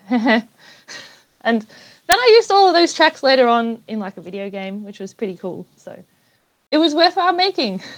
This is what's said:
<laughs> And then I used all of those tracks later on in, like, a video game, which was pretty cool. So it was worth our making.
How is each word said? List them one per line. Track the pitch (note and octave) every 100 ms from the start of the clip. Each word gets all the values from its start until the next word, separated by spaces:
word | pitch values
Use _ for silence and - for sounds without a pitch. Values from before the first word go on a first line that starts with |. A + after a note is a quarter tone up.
| -
<laughs> | A#3+ A#3 A3+ - _ - - - - - - _ _
And | A3 A#3
then | G#3+ - - - - G4
I | B4 A4+
used | -
all | G4+ F#4+
of |
those | E4+ E4+
tracks | - D#4+ D#4
later | C4+ C4 A#3+
on | A#3 A#3 A3+ -
in, | A3
like, | F#3+ F#3
a |
video | E3+ G3 G3
game, | G3 F#3+ G3+
which | G#3 G#3
was | G3
pretty | - G#3 F3+
cool. | F#3 D#3+ F3+ _
So | - - - _ _ _ _ _ -
it | D4+
was | D#4+
worth | D4 F4 F#4
our | F4
making. | F4+ F#4+ F#4+ A#3 F#3 -